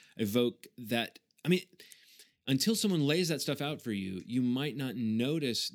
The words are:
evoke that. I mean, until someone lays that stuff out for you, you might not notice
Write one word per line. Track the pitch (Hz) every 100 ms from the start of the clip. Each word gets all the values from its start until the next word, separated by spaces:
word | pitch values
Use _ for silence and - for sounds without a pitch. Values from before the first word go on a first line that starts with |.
| - -
evoke | 104 120 120 - - -
that. | 113 117 113 - _ _
I | 151
mean, | 180 - - - - - - - _ -
until | 135 214 226
someone | 208 170 143
lays | 165 170
that | 143
stuff | - 139
out | 147 147
for | 120
you, | 101 95 95 -
you | 123
might | 123 127 147 117
not | 131 110
notice | 110 110 127 160 135 110 -